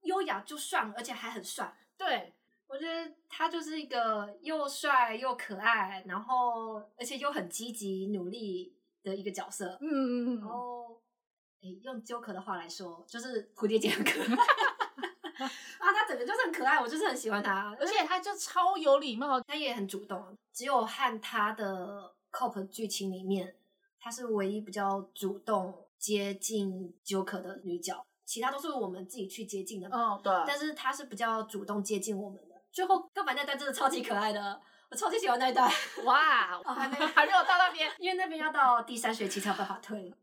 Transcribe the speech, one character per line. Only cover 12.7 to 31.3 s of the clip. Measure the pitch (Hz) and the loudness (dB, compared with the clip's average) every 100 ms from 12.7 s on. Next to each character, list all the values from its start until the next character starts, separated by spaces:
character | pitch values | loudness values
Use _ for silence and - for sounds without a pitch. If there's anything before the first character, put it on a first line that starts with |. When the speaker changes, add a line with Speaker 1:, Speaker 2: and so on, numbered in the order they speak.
| - 180 170 - | -12 -12 -14 -14
Speaker 1:
就 | 233 | -12
是 | 254 233 208 | -6 -6 -8
蝴 | - 214 | -2 4
蝶 | 220 | 4
结 | - | 4
很 | - | 2
可 | 202 302 | 2 2
爱。 | - 247 | 2 6
<laughs> | 480 523 427 - - - 349 - 320 - | 6 6 4 0 -6 -6 -10 -8 -14 -6
啊， | 262 - - - 359 | -8 -8 -16 0 4
他 | 403 440 | 4 2
整 | 240 | 0
个 | |
就 | 494 | -2
是 | 466 480 | 0 0
很 | |
可 | 339 | 2
爱， | 262 277 | 4 4
我 | 240 | 2
就 | 311 | 0
是 | 392 | 0
很 | 254 | 0
喜 | 220 | 0
欢 | 202 | 0
他。 | 202 196 208 220 | 0 0 -2 -2
Speaker 2:
而 | 330 | 2
且 | 427 311 | 2 2
他 | 370 | 0
就 | 359 403 | -2 -6
超 | - 359 370 381 | -2 4 4 4
有 | 311 277 | 6 6
礼 | 285 220 | 4 -4
貌。 | 285 262 | 0 0
Speaker 1:
他 | 240 302 | 0 -4
也 | 277 | -4
很 | 233 196 | -4 -4
主 | 208 - | -6 -8
动， | 185 190 202 _ | -10 -10 -20 _
只 | - 254 | -8 2
有 | 269 226 | 2 2
和 | - 254 220 | 0 0 0
他 | - 226 208 | -4 0 0
的 | 214 202 190 180 202 202 _ _ | 0 -4 -4 -6 -10 -14 _ _
Coop | - 247 202 190 | -2 -2 -2 -8
剧 | - 220 | -6 -4
情 | - 196 | -2 -2
里 | 185 | -4
面， | 185 196 180 - _ _ _ _ | 0 0 -2 -10 _ _ _ _
他 | 233 | -12
是 | 233 240 | -8 -2
唯 | 214 196 | 0 2
一 | 214 | -2
比 | 214 | -6
较 | 202 196 196 190 - | -2 0 0 -4 -4
主 | 196 196 | -4 -4
动 | - 190 185 196 - _ | 0 0 0 -8 -20 _
接 | 208 208 202 196 | -2 0 0 -4
近 | - 220 196 185 180 - | -2 -2 -2 -4 -10 -12
Joker | - 196 185 190 | -4 -2 -2 -6
的 | 180 196 | -8 -10
女 | 190 175 | -6 -6
角， | 180 - - _ | -4 -8 -10 _
其 | - 233 | -10 -2
他 | 247 | -2
都 | 277 | -2
是 | 311 | -4
我 | 277 196 | -2 -4
们 | 185 185 | -6 -10
自 | 254 | -10
己 | 190 | -10
去 | - 220 | -8 -8
接 | 196 | -8
近 | 185 214 | -6 -8
的 | 185 | -4
嘛。 | 240 | 0
Speaker 2:
哦， | 220 202 | 0 0
对。 | 202 185 160 | 2 2 2
Speaker 1:
但 | 285 | -2
是 | 302 294 | -4 -4
他 | 262 | -4
是 | - 262 | -4 -8
比 | 208 | -4
较 | 233 | -2